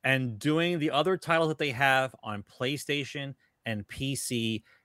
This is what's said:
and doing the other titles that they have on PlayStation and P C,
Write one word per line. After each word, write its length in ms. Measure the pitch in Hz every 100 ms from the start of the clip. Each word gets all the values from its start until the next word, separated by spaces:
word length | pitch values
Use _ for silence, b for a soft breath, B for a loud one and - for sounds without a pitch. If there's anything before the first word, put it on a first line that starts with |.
and 340 | 131 131 127 107
doing 400 | 143 156 170 170
the 140 | 151
other 240 | 135 165 185
titles 320 | - 165 160
that 100 | 156
they 140 | 147
have 420 | 120 139 131 131 -
on 220 | 110 104
PlayStation 920 | - - 131 143 - 143 131 147 139 135 _ _ 117
and 220 | 107 101
P 260 | - 135
C, 500 | 131 - 120 113 110 - _